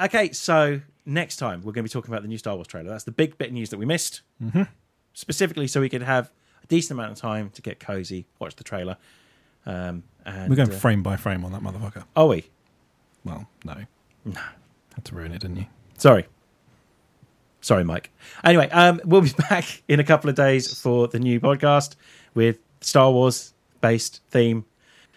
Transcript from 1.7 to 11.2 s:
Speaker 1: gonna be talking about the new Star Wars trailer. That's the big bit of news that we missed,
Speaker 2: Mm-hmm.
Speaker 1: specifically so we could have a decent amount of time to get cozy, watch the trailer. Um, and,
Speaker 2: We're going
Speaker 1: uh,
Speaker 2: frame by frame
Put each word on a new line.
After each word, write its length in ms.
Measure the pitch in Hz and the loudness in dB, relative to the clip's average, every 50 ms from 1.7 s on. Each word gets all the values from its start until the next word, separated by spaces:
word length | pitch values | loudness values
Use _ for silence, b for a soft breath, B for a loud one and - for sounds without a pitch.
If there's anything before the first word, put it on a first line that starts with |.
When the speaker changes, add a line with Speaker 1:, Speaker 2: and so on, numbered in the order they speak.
| 104 | -8
Speaker 1:
gonna 100 | 120 113 | -8 -8
be 80 | 110 | -6
talking 200 | - 127 113 - | -8 -10 -8 -8
about 120 | 113 107 101 | -10 -10 -8
the 60 | 107 | -10
new 100 | 113 110 | -12 -10
Star 160 | - 110 101 | -8 -8 -8
Wars 140 | 92 85 - | -8 -10 -14
trailer. 200 | - 87 80 87 | -16 -14 -12 -12
That's 160 | 107 107 - | -14 -14 -12
the 80 | - 113 | -8 -2
big 240 | - 156 - - | 0 0 0 -2
bit 120 | - 143 117 | -8 -10 -10
of 40 | 123 | -8
news 160 | 120 113 101 | -8 -8 -8
that 80 | - 98 | -8 -6
we 60 | 107 | -4
missed, 380 | 131 165 170 - - - - _ _ _ - 117 | -4 -2 -2 -4 -6 -10 -12 _ _ _ -12 -8
Speaker 2:
Mm-hmm. 200 | 113 110 175 196 - - _ _ _ _ _ _ _ _ | -4 -2 -2 -2 -2 -6 _ _ _ _ _ _ _ _
Speaker 1:
specifically 540 | - - - 151 - 196 175 - 156 143 | -18 -12 -8 -4 -2 -2 -2 -2 -4 -6
so 160 | 131 - 143 135 | -4 -2 -2 -2
we 80 | 131 | -2
could 120 | - 123 123 | -2 -4 -2
have 280 | 131 131 127 120 127 _ b b b b b b | 0 0 0 -2 -4 _ b b b b b b
a 40 | b | b
decent 300 | 165 170 160 - 135 127 | 0 0 0 -2 -8 -8
amount 140 | 113 107 104 | -10 -10 -12
of 60 | - | -10
time 320 | - 117 107 107 107 104 | -8 -6 -6 -6 -6 -10
to 100 | 104 - | -12 -16
get 200 | - 113 - - | -14 -14 -14 -14
cozy, 440 | - - 104 95 92 - 95 92 87 _ _ - | -12 -10 -10 -8 -8 -10 -10 -12 -14 _ _ -14
watch 180 | - - - | -14 -14 -14
the 80 | - - | -16 -18
trailer. 320 | - - 98 90 92 92 - b b b b b b b b b b b b - | -12 -10 -10 -8 -8 -10 -12 b b b b b b b b b b b b -14
Um, 380 | - 95 90 90 90 87 87 85 _ _ _ - | -12 -10 -8 -8 -8 -10 -12 -14 _ _ _ -18
and, 240 | 95 95 95 92 - | -16 -14 -8 -2 0
Speaker 2:
We're 80 | 131 | 2
going 140 | 135 135 110 98 | 2 2 0 0
Speaker 1:
uh, 20 | 95 | 0
Speaker 2:
frame 240 | - 123 107 101 92 | 0 0 2 2 0
by 140 | 101 98 | -2 -4
frame 260 | 95 | -4